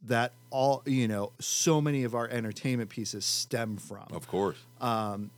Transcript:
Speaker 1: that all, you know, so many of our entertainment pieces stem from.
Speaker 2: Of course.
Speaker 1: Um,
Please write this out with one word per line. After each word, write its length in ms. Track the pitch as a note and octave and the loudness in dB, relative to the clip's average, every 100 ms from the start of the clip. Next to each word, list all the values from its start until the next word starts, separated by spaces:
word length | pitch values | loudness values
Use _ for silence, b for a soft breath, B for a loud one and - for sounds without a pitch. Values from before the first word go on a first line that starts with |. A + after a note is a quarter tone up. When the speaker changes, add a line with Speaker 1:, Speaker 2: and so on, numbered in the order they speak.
Speaker 1:
that 300 | A2+ A#2 B2 - - | 0 2 2 -4 -4
all, 320 | C3+ C3+ C3+ C#3 | 2 4 4 2
you 220 | C3 A2+ | 2 2
know, 240 | G#2 G2+ - | 2 -2 -6
so 400 | - - E3+ D#3 | -4 2 4 4
many 240 | D3 C#3+ | 4 2
of 100 | A#2+ | 0
our 140 | A#2 A#2 | -2 -2
entertainment 600 | A#2+ A2 G#2 C3+ B2 G#2+ | -2 -4 -4 -2 0 -2
pieces 360 | - G#2 G#2 - | -6 -6 -4 -2
stem 520 | - - B2 A2+ G#2 | -2 -2 -2 -2 -6
from. 280 | - G2 - | -8 -14 -10
Speaker 2:
Of 160 | E2+ - | -10 -2
course. 300 | F2+ G2 - - - | 0 2 0 -12 -4
Speaker 1:
Um, 500 | B2 A2+ G#2+ G2+ G#2 | 0 0 0 -4 -8